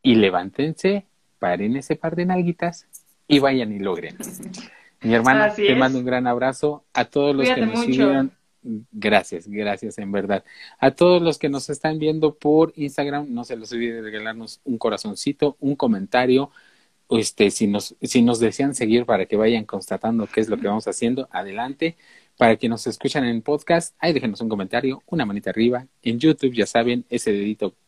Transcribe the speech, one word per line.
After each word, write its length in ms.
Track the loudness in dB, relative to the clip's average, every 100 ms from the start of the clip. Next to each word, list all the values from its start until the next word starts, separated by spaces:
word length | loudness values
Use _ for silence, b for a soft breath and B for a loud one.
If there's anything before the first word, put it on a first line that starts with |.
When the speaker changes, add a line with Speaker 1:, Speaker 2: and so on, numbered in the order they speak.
Speaker 1:
Y 140 | 6
levántense, 920 | 6 6 2 -4 -4 -4 0 0 0 -4 _ _ _
paren 360 | -2 0 -2 -4
ese 200 | -4 -4
par 180 | -4
de 100 | -2
nalguitas 640 | -2 0 -2 -2 -4 -6 _ -20 _ _ _
y 140 | 4
vayan 320 | 4 2 -2
y 80 | -4
logren. 360 | -4 -4 -6 -14
Speaker 2:
<laughs> 840 | -16 -14 -16 -16 -18 -20 _ _
Speaker 1:
Mi 100 | 0
hermana, 340 | 4 6 4 4
Speaker 2:
Así 160 | 2 2
Speaker 1:
te 60 |
Speaker 2:
es. 60 | 4
Speaker 1:
mando 200 | 2 2
un 60 | -2
gran 200 | -2 0
abrazo. 560 | 0 -2 -2 -4 -4 _
A 100 | -4
todos 300 | -2 0 2
los 100 | 2 2
Speaker 2:
Cuídate 140 | 2
Speaker 1:
que 60 | 0
nos 80 | 0
Speaker 2:
mucho. 100 | 0
Speaker 1:
siguieron, 420 | 2 4 4 0 _ _ _
gracias, 840 | -12 -12 -10 -6 0 0 0 -12 -10
gracias, 500 | -6 -4 -6 -8 -10
en 120 | -4
verdad. 320 | -4 -2 -4 _ B B B
A 140 | 0
todos 280 | 4 4 4
los 180 | 2 -2
que 100 | -4
nos 180 | -4 -6
están 300 | -4 -4 -2
viendo 360 | -2 0 0 0
por 360 | 2 4 4 0
Instagram, 500 | -8 -4 -4 -4 -6
no 100 | -8
se 120 | -6 -10
les 140 | -8
olvide 280 | -4 -4 -6
regalarnos 600 | -10 -10 -10 -10 -14 -16
un 140 | -8 -2
corazoncito, 760 | -2 -2 -6 -6 -6 0 -2 0
un 140 | -4 0
comentario. 760 | 0 0 0 2 4 4 2 b b b b _ _
Este, 400 | 0 0 2 2
si 160 | 4 0
nos, 260 | 0 -4 -10
si 200 | 0 4
nos 180 | 4 4
desean 340 | 0 0 -2
seguir 300 | 0 2 2
para 220 | 2 0 2
que 100 | 2
vayan 280 | 2 2
constatando 640 | -2 -10 -8 -6 -2 -2 -2
qué 140 | -2
es 80 | -2
lo 80 | -2
que 100 | -2
vamos 180 | -2 -4
haciendo, 400 | -2 -2 -2 -6
adelante. 640 | -8 -8 -8 -8 -4 -4 -6 b b b _
Para 200 | 4 4
que 120 | 0
nos 180 | -4 -6
escuchan 380 | -4 -4 -2
en 160 | -2 -2
podcast, 520 | -2 -4 0 0 0 _
ahí 140 | -2
déjenos 280 | 0 -2 -4
un 60 | -6
comentario, 540 | -4 -4 -2 -2 -6 _
una 180 | -4
manita 260 | -2 -4 -6
arriba. 360 | 0 0 0 -6 _
En 160 | -6 0
YouTube, 340 | 2 2 0
ya 120 | 0 0
saben, 380 | 2 0 -2 -2
ese 240 | -4 0
dedito 420 | 0 -2 -2 -6 _